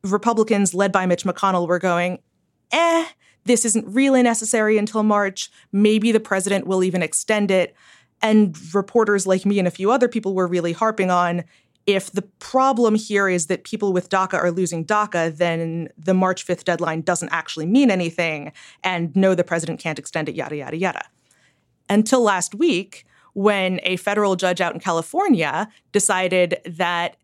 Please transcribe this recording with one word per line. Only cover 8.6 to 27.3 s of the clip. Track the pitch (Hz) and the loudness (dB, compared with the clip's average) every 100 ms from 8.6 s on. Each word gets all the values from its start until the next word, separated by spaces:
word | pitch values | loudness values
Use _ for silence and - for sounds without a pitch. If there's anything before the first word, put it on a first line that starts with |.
| 156 | -4
reporters | 202 196 233 208 202 190 | -4 0 0 2 2 2
like | 185 | 0
me | 202 202 | 2 0
and | 180 | 0
a | |
few | 170 190 | -2 0
other | 247 240 | 2 2
people | 233 190 | -2 -4
were | 190 180 | -2 0
really | 180 170 | 0 -2
harping | 165 220 220 185 | -2 -2 0 0
on, | 180 175 175 170 _ _ _ - | 2 0 -2 -6 _ _ _ -2
if | 196 190 | -2 -2
the | 196 | -8
problem | - _ - 262 262 233 233 | -8 _ -2 2 2 4 2
here | 214 220 202 196 | 2 0 0 0
is | 180 170 | 0 -2
that | 185 | -6
people | - 208 202 | -6 -4 0
with | 180 - | -2 0
daca | 190 190 | -2 0
are | 180 180 | 0 0
losing | 170 180 165 160 | 0 -2 -4 -2
daca, | 208 208 180 165 151 | 0 0 -2 -2 0
then | 170 165 165 165 160 - | -2 0 -4 -6 -8 -8
the | 160 | 0
March | 185 185 185 | 2 2 -2
fifth | - 175 | -4 -4
deadline | - 170 165 160 | -2 -2 -2 -4
doesn't | 156 180 165 | -2 -2 -2
actually | 170 - - 160 | -4 -4 -6 0
mean | 240 277 | 4 4
anything. | 185 170 170 165 151 147 - - - | 2 -2 -2 -4 -4 -10 -18 -20 -8
And | 185 180 170 | -4 -2 -2
no, | 143 190 | 2 2
the | 180 | 2
president | 170 170 170 160 | 0 -2 -4 -8
can't | 170 147 | -8 -8
extend | - 165 156 | -8 -8 -6
it, | |
yada, | - 135 151 | -6 -8 -8
yada, | 131 165 | -10 -4
yada. | 185 - - _ _ _ _ _ _ _ _ | -4 -4 -12 _ _ _ _ _ _ _ _
Until | 202 214 262 | 2 4 4
last | 226 185 170 | 2 0 -4
week, | 202 339 185 190 - _ _ _ | 0 0 0 -4 -14 _ _ _
when | - 202 202 185 185 | -2 0 2 0 -2
a | 185 180 | -2 -2
federal | - 208 202 | -2 0 0
judge | 185 185 180 | 2 0 0
out | 175 | -2
in | 170 | -4
California | 190 165 165 320 403 220 151 147 214 _ _ | -2 -2 -2 -2 2 2 0 -4 -6 _ _
decided | 202 - 185 185 180 175 - | -2 0 0 0 2 0 -2
that | - 165 175 175 170 - _ | -8 -4 -2 -2 -4 -8 _